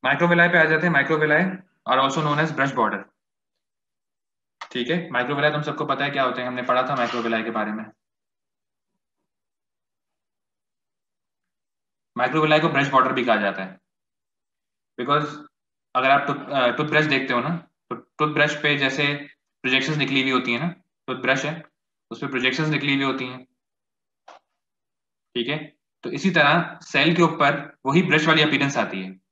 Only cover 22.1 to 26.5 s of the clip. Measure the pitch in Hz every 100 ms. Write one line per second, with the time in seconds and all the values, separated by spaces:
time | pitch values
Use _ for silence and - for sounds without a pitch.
22.1 | 117 139 131 127 127 156 147 139 139 139
23.1 | 131 127 127 - _ _ _ _ _ _
24.1 | _ - - _ _ _ _ _ _ _
25.1 | _ _ 123 120 151 151 _ _ _ -
26.1 | 147 190 165 143